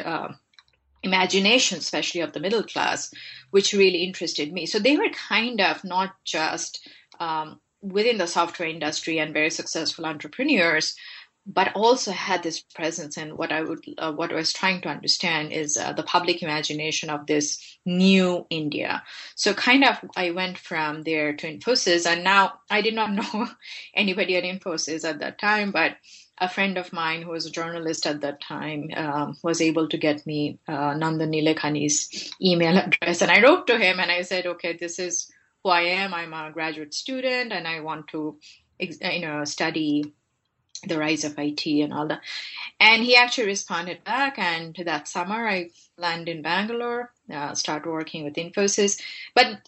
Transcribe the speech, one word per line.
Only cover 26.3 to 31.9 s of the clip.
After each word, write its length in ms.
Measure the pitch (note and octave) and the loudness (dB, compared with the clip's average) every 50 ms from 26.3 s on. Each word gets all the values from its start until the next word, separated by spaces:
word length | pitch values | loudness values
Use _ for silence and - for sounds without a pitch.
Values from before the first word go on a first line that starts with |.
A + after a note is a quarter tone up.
| _ | _
a 100 | - F#3 | -4 -4
friend 300 | F3+ - G#3 G3 G3 F#3 | -2 0 0 0 0 0
of 160 | F#3 F3+ - F#3+ | -4 -6 -6 -6
mine 300 | E3+ E3 D#3+ D#3+ E3 E3+ | -4 -2 -2 -2 -4 -6
who 80 | F3 | -8
was 160 | E3 E3 D#3+ | -8 -8 -8
a 40 | D#3+ | -6
journalist 540 | D3 E3+ E3 E3 E3+ E3+ D#3+ D#3+ D#3+ - - | -6 -6 -6 -6 -6 -4 -4 -4 -4 -2 -2
at 160 | D#3+ D3 D3 | -4 -2 -2
that 180 | - C#3+ C#3+ - | -4 -6 -6 -8
time, 480 | - - D#3 C#3+ C#3+ D3+ D#3 D3 C#3+ D#3+ - | -12 -10 -10 -8 -6 -6 -6 -6 -8 -6 -6
um, 400 | - D#3+ D3+ C#3+ D3 D3 D3 D3 - - | -4 -4 -2 -2 -2 -4 -4 -6 -4 -2
was 180 | E3 E3 E3 | -2 2 2
able 260 | E3 D#3+ D#3 E3 D#3+ D3+ | 2 2 4 2 0 0
to 80 | - | 0
get 280 | E3 D#3+ D3+ D3 D3 - | 0 0 0 0 0 -4
me, 320 | D#3 D3+ D3 D3 C#3+ - - _ | -6 -4 -2 -2 -4 -4 -8 _
uh, 260 | - D#3 C#3 D3 C#3+ C#3+ | -8 -4 -2 -2 -2 0
Nandan 400 | D#3 D#3+ D#3+ D#3+ D#3+ D#3+ D#3 D#3 | 0 0 0 0 0 0 0 0
Nilekani's 960 | D#3 D3+ D#3 D#3 D#3+ - D3 D3+ C#3+ D3 D3 | 2 2 2 2 2 0 -2 0 0 0 0